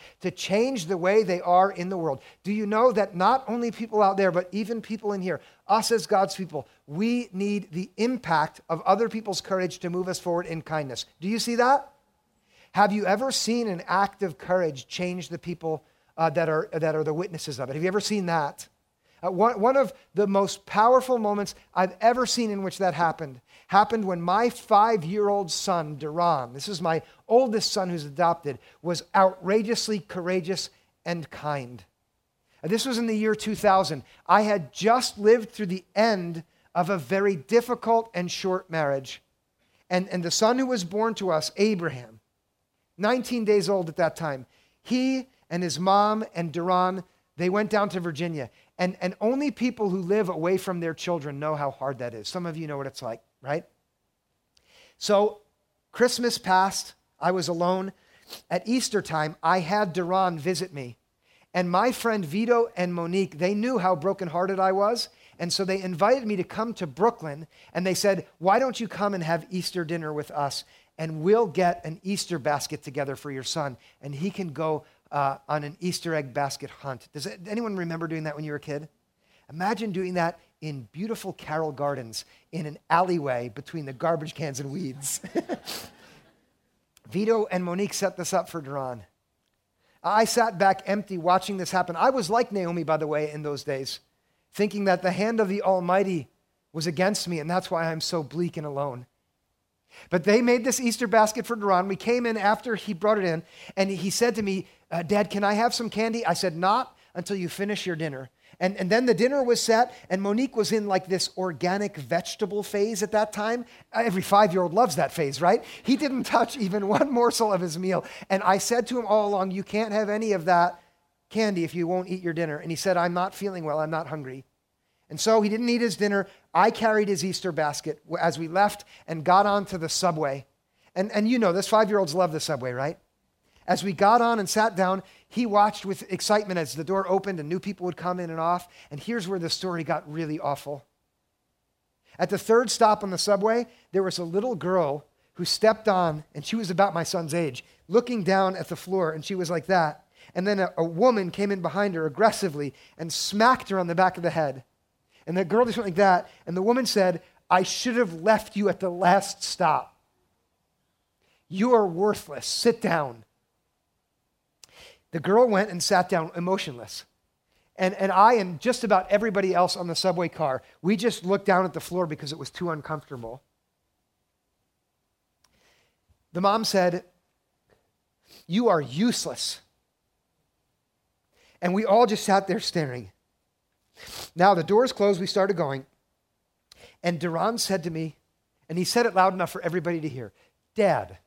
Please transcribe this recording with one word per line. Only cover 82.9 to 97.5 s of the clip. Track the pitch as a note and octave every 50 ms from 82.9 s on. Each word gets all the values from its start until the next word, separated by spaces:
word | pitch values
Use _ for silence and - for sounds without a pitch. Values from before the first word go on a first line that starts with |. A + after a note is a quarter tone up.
alleyway | E3 E3 F#3 F3+ F3 E3+ C#3+ C#3 B2+ A#2+ A#2+ B2
between | G#2+ C#3+ C#3 - - E3 C#3+
the | C3+ C3
garbage | A#2 - E3 E3+ D#3+ D3+ D#3+ -
cans | - D#3 D3 C3+ B2
and | C#3 C#3
weeds. | C#3 - D3 C3+ B2+ C#3+ C#3+ C#3 - - - F3+ - F4 - - D#4+ - - - - - - - - _ - - - -
<laughs> | _ _ _ _ _ _ _ _ _ _ _ _ _ _ _ _ _ A2
Vito | A2 F#3 G#3+ A3 A3+ A3 G#3+ -
and | F3+ F#3 F3+
Monique | F3 F3 F#3 G3+ D#3+ -
set | - G3+ F#3 - -
this | F3 - F#3+
up | F3+ E3 -
for | - E3
Duran. | C#3+ C3 C#3+ C#3+ C3+ B2+ B2 A2+ F#2+ _ _ _ _ _ _ _ _ _ _ _ _ _ _ _ _ _ _ _
I | - E3+ G3+ G#3+ A3+
sat | A3 - A#3+ A3+ A#3 G3 D#3+
back | G3+ G3 F#3 F#3+ -
empty | - G3 G#3+ G#3 - F#3+ F3
watching | D#3+ F3 F3+ F#3+ F#3 - G3+ F#3
this | F3+ -
happen. | - F#3 F3+ F3+ E3 E3
I | G3 B3+
was | C4 C4 F#3+ D#3
like | G#3+ A#3+ B3 A#3+ G3+
Naomi, | G3 F3+ E3+ F3 F3 D#3+
by | D#3 D#3
the | D3 D#3 D3
way, | D3+ D3+ D3+ D3+
in | D3+ D3+
those | D3+ D3+ D3 C3 -
days, | D3+ C#3 C3+ C3+ C3 - - - _ _ _ _ _ _ _ _ _ _
thinking | - G#3 G#3 G#3 G#3 G3+
that | G3 F3+ F3+
the | F#3 F#3
hand | F3+ F3+ G#3 A3+ A#3 A3
of | G#3+ F#3
the | G3 G3+
Almighty | G#3 F#3+ F#3+ F#3 F3 F3 F3+ G3 G3+ F#3+ F#3 D#3+ B2 - _ _ _ _ _ _ _ _
was | - D#3+ D3 F3
against | D#3 D3 F3+ G3 G#3 - - F3+
me, | F3 D#3+
and | C#3+
that's | D#3+